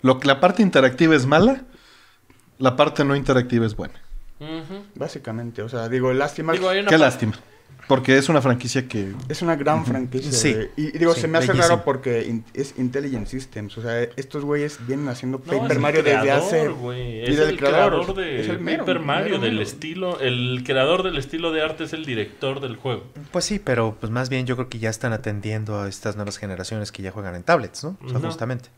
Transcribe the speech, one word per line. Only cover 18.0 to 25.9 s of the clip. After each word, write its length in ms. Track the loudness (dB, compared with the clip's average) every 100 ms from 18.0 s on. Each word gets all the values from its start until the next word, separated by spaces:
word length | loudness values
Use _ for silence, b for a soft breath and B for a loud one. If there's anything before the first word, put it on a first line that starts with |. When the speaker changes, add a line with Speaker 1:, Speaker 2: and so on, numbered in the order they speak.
Speaker 2:
creador 100 | -2 -4
de 240 | -4 -4
Speaker 3:
Es 80 | -2
el 100 | -4
mero, 180 | -2 -2
Speaker 2:
Paper 120 | 0 -2
Speaker 3:
el 60 |
Speaker 2:
Mario, 200 | 0 0 0
Speaker 3:
mero, 100 | 0
Speaker 2:
del 100 | 0
Speaker 3:
mero. 100 | -2
Speaker 2:
estilo... 580 | -4 -8 -10 -6 -4 -2
El 420 | -2 0 -2 -4
creador 380 | 0 2 4 2
del 140 | 0 -4
estilo 340 | -6 -4 -2
de 100 | -2
arte 220 | -2 -4
es 80 | -8
el 120 | -8
director 560 | -6 -4 -6 -6 -6 -4
del 160 | -8 -8
juego. 280 | -6 -6 -10 -18 -6
Speaker 4:
Pues 120 | -4
sí, 140 | -4 -4
pero 360 | 0 0 0 -2
pues 100 | -6
más 180 | -4 -2
bien 180 | -2 -2
yo 100 | -4
creo 120 | -4
que 100 | -4
ya 80 | -6
están 220 | -4 -4
atendiendo 680 | -4 -4 -6 -6 -6 -4 -6
a 80 |
estas 260 | -6